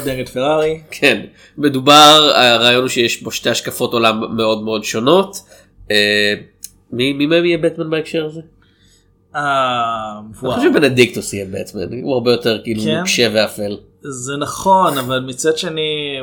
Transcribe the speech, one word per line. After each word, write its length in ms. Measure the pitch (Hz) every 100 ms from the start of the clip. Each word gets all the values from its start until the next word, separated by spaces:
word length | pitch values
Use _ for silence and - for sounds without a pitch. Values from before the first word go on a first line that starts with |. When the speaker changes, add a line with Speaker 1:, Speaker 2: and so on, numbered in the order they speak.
| 135
Speaker 1:
נגד 220 | 127 123
פרארי. 500 | 127 139 156 156 160 156
Speaker 2:
כן, 300 | - 139 104 95 _ - -
מדובר, 720 | 147 131 131 147 147 156 147 110
הרעיון 460 | 123 113 120 123
הוא 80 | 127
שיש 280 | 127 117 -
פה 140 | -
שתי 180 | - 123
השקפות 440 | 113 127 - 120
עולם 420 | 120 113 110 113 113
מאוד 280 | 110 110
מאוד 200 | 107 110
שונות. 540 | - 117 127 185 190 - - - _ _ -
אה, 420 | 104 104 104 104 104 - _ - _ -
מי, 220 | 120 135
מי 120 | 139 147
מהם 200 | 170 175
יהיה 120 | 165
בטמן 320 | 165 165 160
בהקשר 360 | 160 156 165 156
הזה? 160 | 160 160 _ _ _ _ _ _ _ _ 147
Speaker 1:
אה, 840 | 143 135 127 120 117 113 107 104
Speaker 2:
אני 80 | 110 98
Speaker 1:
וואו. 120 | 127
Speaker 2:
חושב 160 | 233 302
שבנדיקטוס 600 | 202 135 123 120 107 -
יהיה 120 | 101 95
בטמן, 500 | 98 - 101 90 120
הוא 100 | -
הרבה 180 | 123 120
יותר, 300 | 117 120 107
כאילו, 200 | 120 107
Speaker 1:
כן? 140 | 107 165
Speaker 2:
נוקשה 320 | 185 - 113
ואפל. 440 | 110 101 - 101 104 - _
Speaker 1:
זה 360 | 147 131 127 143
נכון, 600 | 147 - 190 190 175 139
אבל 220 | 127 131
מצד 380 | 131 123 160 156
שני, 600 | 180 156 156 151 147 139